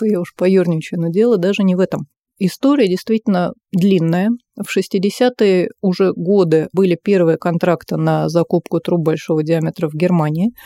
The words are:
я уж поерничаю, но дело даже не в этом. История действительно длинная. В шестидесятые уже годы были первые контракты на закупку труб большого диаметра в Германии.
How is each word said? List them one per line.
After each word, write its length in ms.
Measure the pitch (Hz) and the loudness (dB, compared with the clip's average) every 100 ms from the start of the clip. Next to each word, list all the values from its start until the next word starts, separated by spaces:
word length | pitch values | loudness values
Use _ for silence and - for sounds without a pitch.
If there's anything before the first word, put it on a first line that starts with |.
| 220 | 0
я 120 | 202 | -2
уж 120 | 175 - | -4 -2
поерничаю, 640 | 180 190 175 160 - 180 | 2 2 2 -2 -4 -4
но 80 | 165 | -2
дело 260 | 170 233 214 | 0 2 2
даже 260 | 180 196 | 0 0
не 120 | 196 180 | 0 2
в 60 | |
этом. 260 | 185 156 147 _ _ _ | 0 -4 -10 _ _ _
История 480 | 190 - 269 285 202 | -4 0 0 2 2
действительно 640 | 180 - 220 - 185 175 - _ | 0 -2 -2 0 0 -2 -6 _
длинная. 600 | 190 196 190 165 175 202 240 - - | 0 2 2 2 0 0 -2 -8 -14
В 120 | 202 | -6
шестидесятые 1000 | - 185 202 202 - 247 247 208 185 175 - | -4 -2 -2 -2 0 -2 2 2 2 0 -2
уже 300 | 196 180 190 | -4 0 0
годы 540 | - 170 202 175 160 156 | 0 0 2 4 2 0
были 240 | 170 190 170 | 0 0 0
первые 360 | - 196 170 160 | 0 2 2 0
контракты 580 | 175 170 180 160 - 160 | -2 -2 0 -2 -4 -4
на 320 | 160 156 156 | 0 0 0
закупку 520 | 165 - 175 - 170 | 0 0 -2 -2 -6
труб 220 | - 175 | -2 -2
большого 420 | 160 156 - 156 | 0 -2 -2 -2
диаметра 440 | 151 165 160 - 165 | 0 -2 -2 -4 -6
в 60 | |
Германии. 580 | 151 180 175 151 156 208 240 | -2 0 0 0 -2 -4 -4